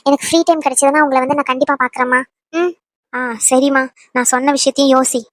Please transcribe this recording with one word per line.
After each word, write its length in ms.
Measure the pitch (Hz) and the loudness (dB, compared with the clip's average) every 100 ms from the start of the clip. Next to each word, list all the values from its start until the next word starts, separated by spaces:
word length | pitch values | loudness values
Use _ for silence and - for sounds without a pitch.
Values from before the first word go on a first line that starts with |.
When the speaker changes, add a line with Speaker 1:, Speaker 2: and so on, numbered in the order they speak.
Speaker 1:
எனக்கு 220 | 277 277 - | -2 0 0
ஃப்ரீ 120 | 330 | 0
டைம் 200 | 339 320 285 | 2 0 0
கிடைச்சதுன்னா 380 | 262 277 302 | 0 2 2
உங்களை 160 | 294 262 | 2 0
வந்து 160 | 262 294 | 0 -2
நான் 100 | 277 | -2
கண்டிப்பா 260 | 262 285 277 | -2 -2 -2
பாக்குறேம்மா. 420 | 247 - 254 254 262 _ _ | -2 -2 0 0 -2 _ _
ம். 180 | 330 349 339 _ _ _ | -4 -4 -6 _ _ _
Speaker 2:
ஆ 60 | 247 254 226 | -10 -8 -4
சரிம்மா, 420 | - 262 277 269 262 _ _ | 0 2 2 0 -2 _ _
நான் 180 | 254 240 | -4 0
சொன்ன 240 | 247 277 277 | 0 0 0
விஷயத்தையும் 380 | 269 262 277 | 0 0 2
யோசி. 280 | 262 262 247 220 | 2 2 -4 -8